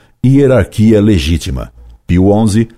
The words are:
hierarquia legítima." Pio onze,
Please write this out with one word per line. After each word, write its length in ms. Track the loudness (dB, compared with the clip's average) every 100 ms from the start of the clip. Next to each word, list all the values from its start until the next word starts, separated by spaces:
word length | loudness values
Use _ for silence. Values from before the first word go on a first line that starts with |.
| _ _
hierarquia 760 | 0 2 2 0 -2 0 0 2
legítima." 720 | 2 0 -2 -4 -6 -10 -12 -18 -20 -18 -4
Pio 220 | 0 2
onze, 400 | 0 0 -2 -4